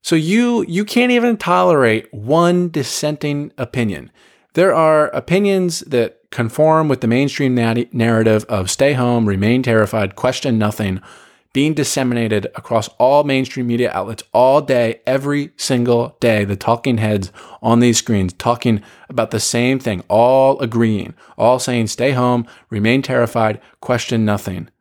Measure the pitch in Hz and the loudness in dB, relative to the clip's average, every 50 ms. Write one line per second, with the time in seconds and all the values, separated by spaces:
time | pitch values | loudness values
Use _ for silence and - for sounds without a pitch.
0 | _ - 170 160 151 165 196 226 240 240 240 226 180 - 165 185 208 - - 240 | _ 0 0 0 0 0 0 2 2 2 0 -2 -2 -2 -4 -4 -4 -2 0 0
1 | 247 247 247 240 233 247 233 220 - 180 180 180 185 180 170 143 131 113 110 110 | 2 2 2 2 2 0 -2 -2 -2 0 0 2 4 4 4 4 4 2 2 0
2 | - _ - 110 104 117 147 165 175 175 175 180 180 175 165 156 135 - - - | -4 _ -16 -12 -2 0 2 2 4 4 2 2 0 -2 -4 -6 -6 -6 -6 -4
3 | - 151 151 147 - 147 143 143 147 147 _ - 127 - - 127 117 107 87 71 | -4 -4 -4 -4 -4 -4 -4 -4 -6 -8 _ -10 -10 -6 -4 -4 -4 -4 -4 -8
4 | - - _ _ _ _ _ _ _ _ _ 160 180 190 147 160 160 156 156 151 | -12 -18 _ _ _ _ _ _ _ _ _ 2 2 2 4 4 4 4 4 2
5 | 151 - - 147 - - 165 196 208 202 196 190 185 175 160 - - - 135 120 | 2 0 -2 -8 -2 0 0 2 2 2 0 0 0 -2 -4 -6 -8 -2 0 0
6 | 113 - - _ _ _ - - 117 113 - - 156 156 156 160 160 151 131 120 | 0 0 -4 _ _ _ -6 -4 -4 -4 0 2 2 4 4 2 2 0 -2 0
7 | - 113 117 127 139 139 - - 143 131 127 123 117 117 113 120 - - - 123 | 0 0 2 2 0 0 -2 -2 0 0 2 2 0 0 0 -2 -4 -4 -2 -2
8 | 113 117 117 110 113 110 110 107 110 - 110 98 92 92 - - 139 143 147 127 | 0 2 2 4 4 4 2 2 0 -2 -4 -4 -2 -4 -2 0 2 2 2 2
9 | 123 123 120 117 113 104 98 95 98 110 120 127 127 123 113 110 107 101 - 113 | 0 0 2 2 2 0 0 0 2 2 2 2 2 2 2 2 2 2 0 -2
10 | 101 95 - - - 127 127 - - 139 117 110 107 104 107 - 107 95 92 92 | -2 -4 -4 -2 -2 -2 -2 -2 -2 -2 0 0 0 -2 -2 -4 -4 -4 -4 -6
11 | - - - - - - _ _ _ _ _ 135 143 156 156 151 143 - - 143 | -8 -16 -20 -20 -20 -20 _ _ _ _ _ 0 0 0 0 -2 -2 -2 -2 -2
12 | 131 123 120 120 117 110 110 104 95 - - - - - 117 110 107 - _ _ | 0 0 0 0 0 0 0 -2 -2 -6 -12 -14 -8 -2 -2 -2 -2 -4 _ _
13 | 123 127 143 147 147 143 135 131 131 123 - 135 123 120 117 117 123 - - 95 | 2 4 4 4 2 2 0 0 -2 -4 -6 -6 -2 -2 0 0 0 -2 -2 -4
14 | 95 110 113 - - _ - 120 127 131 139 151 143 135 135 120 117 113 110 - | -6 -6 -10 -14 -14 _ 2 2 4 4 4 2 2 2 0 2 2 0 -2 -4
15 | _ - 131 139 135 143 143 143 139 - _ - - - 135 120 120 123 120 117 | _ -2 -2 -2 -2 -2 -2 -2 -4 -6 _ -10 -4 -2 0 0 2 2 2 0
16 | 120 - - _ - 117 110 107 101 98 101 98 - - 117 117 - 139 120 107 | 0 -4 -6 _ 0 0 2 2 0 -2 -4 -4 0 -2 -2 0 0 -2 0 0
17 | 110 107 107 101 95 90 _ - - - - - - 113 113 120 123 120 117 - | 0 0 0 -2 -4 -8 _ -20 -20 -20 -20 -6 0 2 2 4 4 4 2 0
18 | - - 113 98 95 90 - _ - 117 120 120 - 127 110 101 - - - - | 0 0 0 0 0 -2 -4 _ -2 -2 -2 0 0 0 0 0 -4 -12 -20 -20
19 | - _ 139 120 113 - - 110 - - - 117 120 127 135 131 131 120 101 90 | -20 _ -4 -4 -4 -2 -4 -4 -4 -2 -2 0 0 0 -2 -2 -2 -4 -6 -6
20 | - _ 101 107 117 123 131 135 135 135 139 - - 117 110 113 117 113 110 98 | -4 _ 2 2 4 4 4 4 4 2 2 0 -4 -4 0 0 0 0 0 -2
21 | - - - _ - - - - 107 117 127 127 - - 123 120 113 107 - - | -6 -10 -14 _ -20 -20 -6 0 2 2 2 2 0 -2 -2 -2 -2 -2 -4 -2
22 | 120 139 139 123 123 123 123 120 117 - - - _ _ - 104 104 113 123 139 | -2 0 0 0 0 0 0 -2 -4 -6 -14 -20 _ _ -4 -2 0 2 2 0
23 | 135 - 131 127 120 110 - 120 113 110 104 - _ _ _ _ - - 123 120 | 0 -2 -2 0 -2 0 0 0 0 0 -2 -4 _ _ _ _ -6 -4 -4 -4
24 | - - 123 113 110 107 104 101 - 101 92 90 107 - _ _ | -2 -2 -2 0 0 0 0 -2 -4 -8 -10 -10 -12 -14 _ _